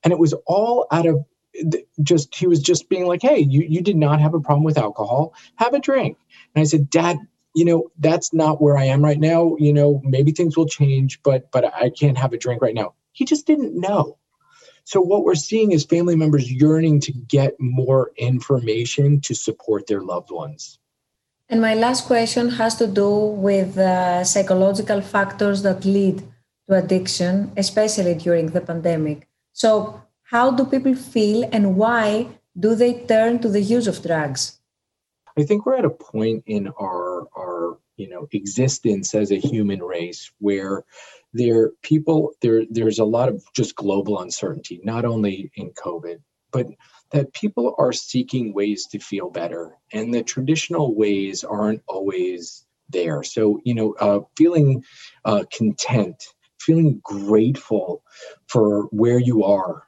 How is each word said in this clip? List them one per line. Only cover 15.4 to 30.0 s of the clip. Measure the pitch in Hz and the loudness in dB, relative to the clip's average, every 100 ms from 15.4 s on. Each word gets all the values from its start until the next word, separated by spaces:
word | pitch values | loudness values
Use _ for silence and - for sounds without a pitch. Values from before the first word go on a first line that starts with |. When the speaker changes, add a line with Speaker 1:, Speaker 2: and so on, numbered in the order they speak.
| - 220 214 | 0 0 4
Speaker 1:
is | 165 | 2
family | - 170 175 165 | 2 0 2 2
members | 156 147 123 | 4 2 0
yearning | 127 151 156 160 147 | 2 4 4 4 2
to | 139 | 0
get | 131 117 139 139 - | -8 0 2 2 0
more | 127 127 127 135 123 - | -4 -2 2 2 2 -4
information | 120 127 - 135 113 113 120 - 143 143 | -2 -2 0 -2 0 -2 -2 0 4 2
to | 143 | 0
support | 113 - 107 - 104 - | -6 -6 -6 -2 -2 0
their | 101 | -4
loved | 92 90 - | -2 -8 -6
ones. | 85 80 147 - _ _ _ _ _ _ _ _ | -10 -10 -14 -20 _ _ _ _ _ _ _ _
Speaker 2:
And | 226 | 0
my | 220 | 0
last | 220 233 254 - | 2 0 0 0
question | 240 226 - 240 | 0 2 0 -2
has | 240 226 226 | 0 -2 0
to | 226 | -2
do | 190 202 | 2 2
with, | 208 214 208 196 196 190 190 | 2 0 0 0 2 0 0
uh, | 190 180 180 180 | 2 2 0 0
psychological | 180 202 190 185 190 202 214 202 | 0 0 2 2 2 2 -2 -4
factors | 190 202 196 - 208 196 | -2 -2 -2 -2 -2 0
that | 196 185 | 0 0
lead | 190 196 190 185 - _ _ _ - | 0 2 2 -2 -10 _ _ _ 0
to | |
addiction, | 190 170 185 185 - 180 190 202 - | 0 2 -2 -2 -2 0 0 -2 -4
especially | 190 - 214 208 175 | -2 0 0 0 0
during | 165 175 170 160 | 0 0 0 2
the | 170 | -4
pandemic. | 165 170 170 160 156 147 _ _ _ | -4 -4 -2 0 -2 -4 _ _ _
So | - 226 214 - - | 0 2 2 -2 -12